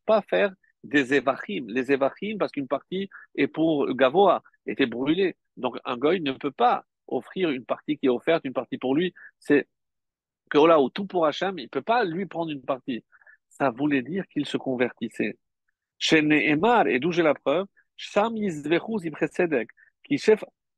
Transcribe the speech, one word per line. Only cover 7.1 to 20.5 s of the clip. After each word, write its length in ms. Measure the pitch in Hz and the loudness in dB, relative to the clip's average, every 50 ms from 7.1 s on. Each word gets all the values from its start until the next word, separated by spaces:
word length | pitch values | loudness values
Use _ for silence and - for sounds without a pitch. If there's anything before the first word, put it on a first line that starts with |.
| - 127 - - - 190 185 160 | -6 -6 -6 -8 -6 -4 -2 -2
une 160 | 131 131 113 | -2 -4 -6
partie 320 | - - - - - 151 | -8 -8 -8 -6 -6 -6
qui 80 | - - | 0 0
est 20 | 131 | 0
offerte, 360 | 120 113 - 160 165 160 - | 0 2 0 0 0 0 -2
une 80 | 135 123 | -4 -6
partie 240 | 131 120 - 139 | -6 -6 -6 -10
pour 180 | - - 127 135 | -6 -4 -2 0
lui. 180 | 156 185 175 - - - - _ | 0 0 -2 -4 -10 -18 -20 _
C'est 300 | _ _ - 143 135 - - _ _ _ _ _ _ _ _ _ _ _ _ _ _ _ _ | _ _ 2 2 2 2 -2 _ _ _ _ _ _ _ _ _ _ _ _ _ _ _ _
que 80 | - | 2
là, 220 | 147 156 170 165 151 | 4 6 6 6 6
au 100 | 131 120 | 4 2
tout 160 | - - 202 | -2 -6 -8
pour 200 | 190 - 180 160 | -6 -2 0 0
Hachem, 340 | 147 - - 175 196 190 160 | 0 0 -2 -4 -6 -6 -8
il 100 | 117 - | -12 -8
peut 120 | - 139 | -8 -6
pas 220 | - - 226 254 220 | -2 0 0 0 0
lui 200 | 170 160 185 196 | -2 -4 -6 -8
prendre 260 | 156 - 165 165 160 | -8 -8 -8 -8 -6
une 120 | 147 135 123 | -8 -8 -6
partie. 400 | - 139 123 - - 120 110 - _ _ _ _ - - _ _ _ | -6 -6 -6 -6 -8 -8 -8 -10 _ _ _ _ -20 -20 _ _ _
Ça 200 | _ - 143 131 | _ -2 -2 -2
voulait 320 | 110 123 143 151 143 135 | 0 0 0 0 0 0
dire 240 | 120 135 180 196 180 - | -2 -2 -6 -6 -8 -6
qu'il 160 | _ - 143 | _ -6 -6
se 120 | - - | -4 -6
convertissait. 800 | 127 - 135 127 120 127 113 - _ 120 113 - - 117 104 - - _ _ _ _ _ _ _ _ _ _ _ _ | -6 -4 -4 -2 0 -2 -2 -2 _ -10 -8 -4 -4 -4 -4 -6 -10 _ _ _ _ _ _ _ _ _ _ _ _
Chez 220 | - - 165 160 | 0 2 4 4
Nehemar, 640 | 151 151 151 147 107 151 147 156 190 233 240 214 160 | 4 4 4 4 4 2 2 2 2 4 4 4 4
et 120 | 92 107 127 | 2 0 0
d'où 120 | 139 180 | 0 0
j'ai 100 | 160 175 | 0 2
la 140 | 165 151 135 | 2 2 0
preuve, 320 | - - 135 143 175 202 - _ _ _ _ _ | 0 0 -2 0 0 -2 -6 _ _ _ _ _
Sham 380 | - - - - 202 208 233 226 | -20 -18 -4 0 0 0 0 -2
yizvechu 720 | 220 208 190 156 147 143 147 170 160 - 220 226 208 165 | -4 -4 -4 -4 -4 -2 0 0 0 0 -2 -6 -4 -4
ivrei 220 | 165 147 - 170 | -6 -4 -4 -4
tzedek, 420 | 156 - - 180 165 151 117 110 - _ _ _ _ _ _ _ | -4 0 -2 0 0 0 -2 -2 -4 _ _ _ _ _ _ _
qui 140 | _ 147 | _ -4
chef 260 | 131 - 220 214 202 - - | 2 4 4 4 4 0 -8